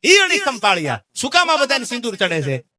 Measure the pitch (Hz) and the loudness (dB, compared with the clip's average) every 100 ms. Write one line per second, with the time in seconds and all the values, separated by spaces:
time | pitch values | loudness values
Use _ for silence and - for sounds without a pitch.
0 | 269 381 370 427 381 247 208 185 151 120 | 6 4 4 0 -2 -2 0 0 -2 -6
1 | _ - 269 339 349 311 269 269 233 240 | _ -8 -2 0 2 2 2 0 -4 -6
2 | 240 190 190 165 143 131 - | -6 -4 -2 -2 -2 -6 -8